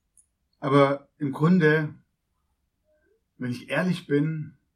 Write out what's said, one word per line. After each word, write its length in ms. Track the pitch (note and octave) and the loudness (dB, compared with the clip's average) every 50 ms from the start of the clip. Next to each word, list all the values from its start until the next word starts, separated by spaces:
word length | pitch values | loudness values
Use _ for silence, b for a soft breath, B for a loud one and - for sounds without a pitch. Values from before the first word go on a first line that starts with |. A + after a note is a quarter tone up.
| _ _ _ _ _ _ _ _ _ _ _ _ | _ _ _ _ _ _ _ _ _ _ _ _
aber 500 | D3+ C#3 C3+ C#3+ C#3 C#3 C#3+ - - _ _ | -2 2 4 4 4 4 2 -4 -8 _ _
im 140 | _ D3+ C3+ | _ -8 -8
Grunde, 640 | C3 C3+ D3+ E3+ F#3 F#3 D#3 D3+ D3+ D#3 D3+ D3+ - - _ _ _ _ _ _ _ _ _ _ _ _ _ _ _ _ _ _ _ _ _ _ _ _ _ _ _ | -2 0 2 2 4 4 4 4 2 2 -2 -6 -10 -16 _ _ _ _ _ _ _ _ _ _ _ _ _ _ _ _ _ _ _ _ _ _ _ _ _ _ _
wenn 140 | - B2+ B2 | -10 -8 -8
ich 180 | B2 - - - | -8 -10 -8 -6
ehrlich 380 | C3+ D3 F3+ F#3 E3 - - | -4 -2 -2 -2 -2 -4 -4
bin 500 | - C#3+ C#3+ D#3 D#3+ D#3+ D#3 D3+ - - _ _ _ _ | -2 0 0 0 -2 -4 -6 -10 -12 -16 _ _ _ _